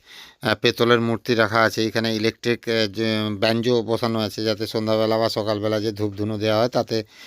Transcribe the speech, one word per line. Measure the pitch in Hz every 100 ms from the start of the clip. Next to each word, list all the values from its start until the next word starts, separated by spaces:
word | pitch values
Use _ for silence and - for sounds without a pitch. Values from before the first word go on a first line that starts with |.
| - - - -
আহ, | 113
পেতলের | 107 120 113 117 117
মূর্তি | 117 110 -
রাখা | 113 107 117
আছে। | 110 110 110
এখানে | 113 113 110
ইলেকট্রিক, | 110 - 120 113 120
আহ, | 113 107
যে | 98 110 107 107
ব্যঞ্জো | 101 110 117 120 120
বসানো | 107 113 117 113
আছে, | 107 110
যাতে | 110 101 110
সন্ধ্যাবেলা | 113 110 110 110 110
বা | 113
সকালবেলা | 113 104 104 107 107
যে | 110
ধূপ | 104 104
ধুনো | 98 107 107
দেওয়া | 107 107
হয়, | 120
তাতে, | 123 110 113 110 -